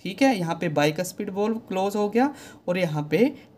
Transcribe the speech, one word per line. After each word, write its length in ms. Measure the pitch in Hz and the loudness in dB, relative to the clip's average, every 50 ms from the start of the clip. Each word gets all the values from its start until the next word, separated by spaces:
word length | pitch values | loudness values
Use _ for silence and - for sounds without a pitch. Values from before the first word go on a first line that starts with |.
ठीक 220 | - 180 190 185 277 | -12 -12 0 2 4
है। 140 | 269 247 | 4 4
यहाँ 180 | 190 170 160 175 | 2 0 -4 -4
पे 120 | 165 180 170 | -2 -2 -2
bicuspid 600 | 147 147 147 156 156 170 180 180 - - 208 196 | 2 2 2 2 2 0 -4 -6 -6 -8 -8 -6
valve 280 | 185 196 208 226 226 226 - - | -4 -2 -2 -2 -2 -4 -6 -4
क्लोज 280 | 190 185 190 202 202 | -4 -2 -2 -2 0
हो 120 | 208 208 208 | -2 -2 0
गया 240 | 208 233 262 294 285 - - - - - _ - | 2 2 2 2 0 -4 -12 -20 -20 -10 _ -4
और 100 | 180 185 | 0 0
यहाँ 280 | 180 160 151 151 147 151 | 0 0 0 -4 -2 0
पे 220 | 165 175 233 294 - - - - - | 2 4 4 4 2 -2 -12 -20 -18